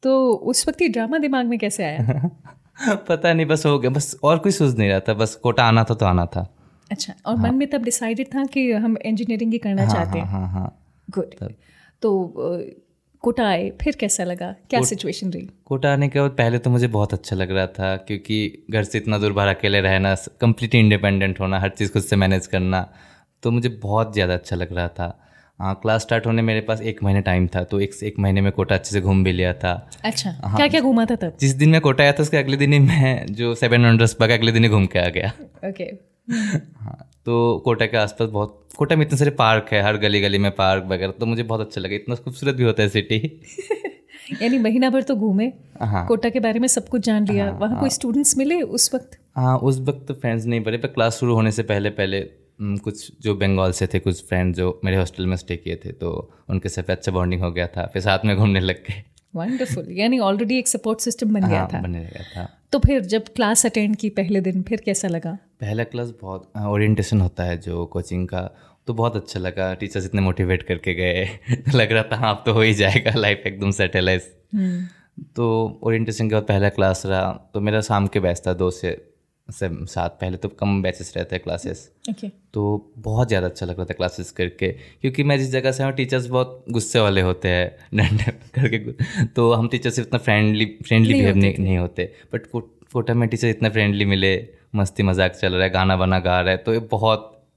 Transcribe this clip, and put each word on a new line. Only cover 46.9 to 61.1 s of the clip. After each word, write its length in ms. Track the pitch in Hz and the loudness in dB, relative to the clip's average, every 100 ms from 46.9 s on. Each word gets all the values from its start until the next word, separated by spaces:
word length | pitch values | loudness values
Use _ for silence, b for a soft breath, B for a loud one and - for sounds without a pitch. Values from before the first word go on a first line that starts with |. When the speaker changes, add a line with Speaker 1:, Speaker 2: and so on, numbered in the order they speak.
| 247 | -2
Speaker 1:
जान 260 | 226 214 208 | 0 0 2
लिया। 180 | 202 202 | 2 0
Speaker 2:
हाँ, 140 | - | -2
Speaker 1:
वहाँ 120 | 214 | -2
Speaker 2:
हाँ। 80 | 240 | 0
Speaker 1:
कोई 100 | 269 | -2
स्टूडेंट्स 480 | - 247 233 285 262 | -2 -2 0 2 2
मिले 240 | 269 349 | 0 0
उस 340 | 277 156 - 254 | -2 0 0 -2
वक्त? 160 | 254 - _ - | -8 -20 _ 0
Speaker 2:
हाँ, 220 | 127 131 | 2 2
उस 220 | 127 131 | 2 0
वक्त 260 | 131 135 - | -2 -6 -8
तो 60 | |
फ्रेंड्स 320 | 131 123 113 113 | -6 -4 -2 -2
नहीं 180 | 117 | -2
बने, 140 | 110 117 | -2 -4
पर 100 | 131 | -4
क्लास 280 | 127 113 113 | 0 0 2
शुरू 180 | 123 | 2
होने 180 | 113 110 | 4 2
से 120 | 104 | 0
पहले-पहले, 800 | 104 101 101 101 98 98 - - _ _ | 0 0 0 -2 -2 -2 -6 -14 _ _
हम्म, 160 | 104 101 | -6 -4
कुछ 340 | 107 104 - - | -6 -10 -16 -8
जो 140 | 110 98 | -4 0
बंगाल 360 | 98 95 95 | 0 2 0
से 160 | 90 92 | 0 -2
थे, 120 | 95 | 0
कुछ 260 | 95 87 - | -2 -4 -4
फ्रेंड्स 320 | 92 90 87 | -2 0 0
जो 240 | 90 - 95 | -2 -2 -2
मेरे 120 | 95 | 0
हॉस्टल 280 | 87 - 92 | 0 -4 -4
में 120 | 90 | -4
स्टे 200 | - 87 | -6 -10
किए 180 | - 82 | -8 -10
थे, 160 | 87 | -10
तो 420 | 87 87 82 - b b | -8 -8 -8 -12 b b
उनके 200 | 92 98 | -4 -4
साथ 140 | 92 | -8
अच्छा 280 | 90 92 - | -4 -4 -2
बॉन्डिंग 300 | 92 90 90 | -2 -2 -2
हो 100 | 87 | -4
गया 160 | 85 87 | -2 -4
था, 180 | - 85 | -4 -6
फिर 160 | 95 | -4
साथ 180 | 95 95 107 | 0 0 2
में 120 | 98 | 2
घूमने 220 | 107 95 | 4 2
लग 160 | 92 90 | 0 -4
गए। 280 | - 98 - _ _ 180 | -8 -14 -14 _ _ -10
Speaker 1:
वंडरफुल, 500 | 185 254 262 139 160 | -6 -6 -4 -6 -8
यानी 300 | 180 220 254 | -2 0 2
already 320 | 196 202 226 | 2 0 0
एक 160 | 254 247 | 0 0
सपोर्ट 320 | 220 220 220 | -4 -4 -4
सिस्टम 340 | - | -4